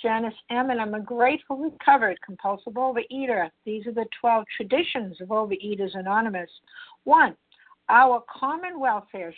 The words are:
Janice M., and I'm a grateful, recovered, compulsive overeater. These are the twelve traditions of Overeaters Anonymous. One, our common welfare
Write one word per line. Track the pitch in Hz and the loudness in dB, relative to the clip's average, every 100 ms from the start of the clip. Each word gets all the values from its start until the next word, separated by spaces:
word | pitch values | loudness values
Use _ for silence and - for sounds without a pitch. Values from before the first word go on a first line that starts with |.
Janice | 233 220 226 220 - | -2 0 -2 -8 -6
M., | 240 262 | -2 -2
and | 240 | -2
I'm | 214 | -4
a | 214 | -6
grateful, | 208 240 247 311 - 269 | -4 2 2 2 -4 -6
recovered, | 311 - - 277 220 175 - | -6 -2 4 4 4 -2 -10
compulsive | 190 196 196 - 220 | -8 -4 -4 -6 -4
overeater. | 262 240 - 262 262 214 165 _ - | -2 -2 -6 -6 -2 -2 -2 _ -10
These | 214 208 | -8 -6
are | |
the | 226 220 - | -6 -6 -2
twelve | 240 226 214 - | 2 2 0 -8
traditions | 202 269 330 269 196 170 | -2 0 0 -4 -8 -10
of | 185 | -4
Overeaters | 220 214 190 208 202 196 190 | -2 -2 -4 -6 -6 -6 -6
Anonymous. | 185 208 226 190 170 _ _ - - - | -2 0 0 -4 -10 _ _ -20 -20 -8
One, | - 320 254 160 _ _ _ _ - | 4 6 6 0 _ _ _ _ 4
our | 214 262 240 - | 8 8 4 -4
common | - 262 320 359 339 | -6 -6 -4 -8 -4
welfare | 262 214 208 202 170 | -2 -2 -6 -12 -12